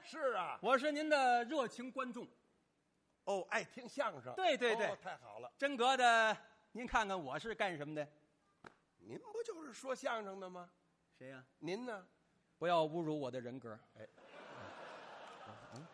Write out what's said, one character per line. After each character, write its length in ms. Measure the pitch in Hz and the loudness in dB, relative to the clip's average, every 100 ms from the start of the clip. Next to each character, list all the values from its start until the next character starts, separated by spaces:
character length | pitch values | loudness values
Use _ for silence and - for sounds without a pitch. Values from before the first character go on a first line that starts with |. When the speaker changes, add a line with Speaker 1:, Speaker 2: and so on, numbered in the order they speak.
Speaker 1:
是 280 | - 294 277 | -12 0 0
啊。 260 | 220 170 120 | 2 -2 -2
Speaker 2:
我 120 | 202 262 | 4 4
是 160 | 294 | 4
您 160 | 294 311 | 0 4
的 360 | 302 254 240 | 6 6 6
热 240 | 233 302 233 | 4 0 0
情 240 | - 254 | -2 -10
观 200 | 262 254 | -6 -6
众。 160 | 240 190 _ _ _ _ _ _ _ _ _ - | -6 -10 _ _ _ _ _ _ _ _ _ -2
Speaker 1:
哦， 200 | 196 170 | -2 0
爱 140 | 220 | -2
听 240 | 180 - 240 | -2 -10 -12
相 240 | - 247 156 | -2 -2 -2
声。 100 | 120 123 | -8 0
Speaker 2:
对， 220 | 370 262 | 4 4
对， 180 | 240 220 | 4 2
对。 120 | 208 | 0
Speaker 1:
哦， 100 | 196 | -2
太 160 | 185 156 | -8 -12
好 200 | 120 104 | -12 -12
了。 120 | 120 _ | -14 _
Speaker 2:
真 180 | 277 277 | -2 4
格 180 | 240 262 | 4 8
的， 400 | 247 226 220 208 - _ _ | 8 8 6 2 -6 _ _
您 160 | 208 247 | -10 0
看 200 | 247 208 | 2 2
看 160 | 190 | -2
我 140 | 143 143 | -2 -6
是 160 | 214 | -6
干 240 | 214 202 165 | -2 0 0
什 100 | 147 | -6
么 60 | |
的？ 140 | 151 143 _ _ _ _ _ - _ _ _ | -4 -6 _ _ _ _ _ -20 _ _ _
Speaker 1:
您 220 | 92 123 | -14 -14
不 240 | 466 427 | -8 -6
就 200 | 453 349 | -6 -6
是 80 | 302 | -10
说 220 | 208 262 | -12 -6
相 300 | 254 262 233 | -4 -2 -2
声 160 | 202 190 | -4 -8
的 100 | 185 | -10
吗？ 180 | 185 175 _ _ _ _ _ | -10 -14 _ _ _ _ _
Speaker 2:
谁 80 | 127 | -16
呀？ 160 | 135 123 _ | -16 -18 _
Speaker 1:
您 260 | 156 196 247 | -6 -4 -4
呢？ 180 | 208 180 _ _ _ _ _ | -8 -10 _ _ _ _ _
Speaker 2:
不 80 | 165 | 4
要 180 | 170 | 4
侮 200 | 156 160 | 4 0
辱 160 | 160 151 | 0 0
我 100 | 131 | -2
的 100 | 127 | -4
人 200 | 120 131 | -8 -10
格。 180 | 117 110 - - | -12 -14 -16 -18
Speaker 1:
哎。 80 | 110 - - - - 92 90 - - - - - - - - 107 - 120 | -18 -18 -20 -18 -16 -14 -14 -12 -14 -14 -14 -16 -16 -16 -16 -16 -16 -16
嗯？ 100 | 170 | -16